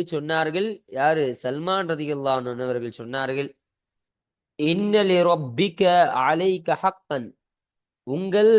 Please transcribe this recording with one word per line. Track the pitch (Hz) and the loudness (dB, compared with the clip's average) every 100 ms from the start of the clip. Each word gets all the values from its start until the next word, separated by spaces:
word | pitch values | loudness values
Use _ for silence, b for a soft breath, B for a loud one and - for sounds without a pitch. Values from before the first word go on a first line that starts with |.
| 170 | -4
சொன்னார்கள், | 156 151 160 156 170 220 202 _ | -4 -2 -2 -2 -2 -4 -6 _
யாரு? | 131 147 160 135 | 0 2 2 0
சல்மான் | 117 127 143 170 190 175 | -4 -6 -6 -2 -2 -2
ரதியல்லாஹு | 156 147 143 139 131 | -4 -4 -4 -2 -2
அன்ஹு | 123 120 127 | -2 -6 -4
அவர்கள் | 123 117 - | -4 -6 -10
சொன்னார்கள், | 117 135 135 135 139 - _ _ _ _ _ _ _ _ _ - | -10 -6 -4 -4 -6 -10 _ _ _ _ _ _ _ _ _ -4
"இன்ன | 151 180 208 208 | 0 0 2 2
லி | 196 180 | 4 4
ரப்பிக | 175 170 135 120 196 165 185 175 160 123 | 4 2 -2 -2 -2 2 4 4 4 2
அலைக | 131 160 190 185 165 151 | 0 2 0 0 -2 -2
ஹக்கன், | 190 - - 139 113 - _ _ _ _ _ _ - | -2 -4 -6 -6 -8 -16 _ _ _ _ _ _ -8
உங்கள் | 147 190 196 220 | -6 -2 4 6